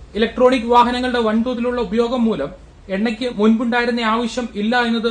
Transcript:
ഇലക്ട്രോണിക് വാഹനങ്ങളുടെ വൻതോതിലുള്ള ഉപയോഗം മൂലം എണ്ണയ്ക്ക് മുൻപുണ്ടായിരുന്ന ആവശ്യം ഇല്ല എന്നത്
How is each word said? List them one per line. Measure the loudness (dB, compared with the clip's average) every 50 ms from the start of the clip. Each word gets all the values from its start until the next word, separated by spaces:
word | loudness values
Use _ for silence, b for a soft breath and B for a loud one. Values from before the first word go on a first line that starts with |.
| -14 -8 -4
ഇലക്ട്രോണിക് | -2 -2 -2 2 4 4 4 4 4 2 4 4
വാഹനങ്ങളുടെ | 4 4 4 2 -2 -2 -2 0 0
വൻതോതിലുള്ള | 0 2 2 0 0 -2 -2 -4 -4 -4 -2 -4
ഉപയോഗം | -4 -2 0 0 0 0 0 0 0
മൂലം | 0 0 -2 -4 -8 -10 -14 -20 -20 -20 -18 -12 -8
എണ്ണയ്ക്ക് | -4 -2 -2 -2 -2 -4 -6 -6 -2
മുൻപുണ്ടായിരുന്ന | 2 4 4 4 4 2 0 0 0 0 0 -2 -2
ആവശ്യം | 0 0 0 0 -2 -4 -4 -6 -8 -6 -6
ഇല്ല | -4 -2 0 0 0 0
എന്നത് | 0 0 -2 -2 -4